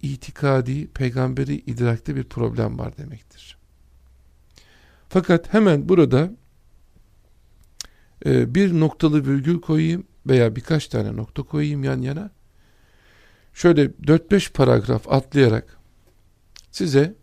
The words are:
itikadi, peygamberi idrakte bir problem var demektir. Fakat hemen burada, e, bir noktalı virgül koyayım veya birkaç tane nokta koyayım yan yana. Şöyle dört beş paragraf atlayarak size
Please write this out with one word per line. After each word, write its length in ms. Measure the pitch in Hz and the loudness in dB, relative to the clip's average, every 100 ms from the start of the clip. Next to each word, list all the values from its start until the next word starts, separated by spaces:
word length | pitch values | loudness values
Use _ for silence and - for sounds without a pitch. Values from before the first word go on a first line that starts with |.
itikadi, 840 | 139 131 - - 139 135 127 139 - | -10 -10 -14 -4 0 0 -2 -6 -8
peygamberi 680 | - 131 127 131 131 135 147 | -6 -4 -2 -4 -4 -6 -8
idrakte 600 | - 120 120 113 - 135 | -8 -4 -2 -2 -6 -10
bir 80 | |
problem 560 | 123 - 117 117 110 120 | -8 -6 -6 -4 -6 -6
var 180 | - - | -12 -12
demektir. 600 | 135 123 _ - - - _ _ _ _ _ _ _ _ _ _ _ _ _ _ _ | -18 -18 _ -20 -20 -20 _ _ _ _ _ _ _ _ _ _ _ _ _ _ _
Fakat 440 | 185 170 165 - | -2 2 0 2
hemen 360 | 214 208 147 147 | 2 4 2 2
burada, 420 | 185 139 127 170 226 _ _ _ _ _ _ _ _ _ _ _ _ _ - - _ _ - 147 | 4 4 2 0 -6 _ _ _ _ _ _ _ _ _ _ _ _ _ -20 -20 _ _ -8 0
e, 300 | 131 120 147 | 0 2 0
bir 240 | 196 170 | 2 2
noktalı 480 | 156 - 160 151 135 | 0 0 0 2 0
virgül 340 | 139 139 170 | -2 -2 -4
koyayım 420 | - 156 160 175 - _ - | 0 0 0 -4 -8 _ 0
veya 280 | 127 117 117 | 2 2 -2
birkaç 320 | - 156 - | -4 -4 -2
tane 300 | 117 104 107 | -6 -4 -6
nokta 260 | 110 - | -10 -12
koyayım 400 | - 151 147 143 | -8 -4 -4 -4
yan 180 | 135 131 | -4 -4
yana. 300 | 127 151 202 _ _ _ _ _ _ _ _ _ _ _ _ | -6 -8 -12 _ _ _ _ _ _ _ _ _ _ _ _
Şöyle 380 | - 175 151 139 - 143 | 0 2 4 2 0 2
dört 240 | 160 - | 2 4
beş 200 | 202 - | 0 0
paragraf 600 | - 127 120 104 117 - | 0 4 2 2 -4 0
atlayarak 680 | 135 - 139 123 110 - - _ _ _ _ _ _ _ - _ | -2 0 2 4 2 -6 -20 _ _ _ _ _ _ _ -20 _
size 440 | - 180 135 156 220 | -6 2 2 2 -4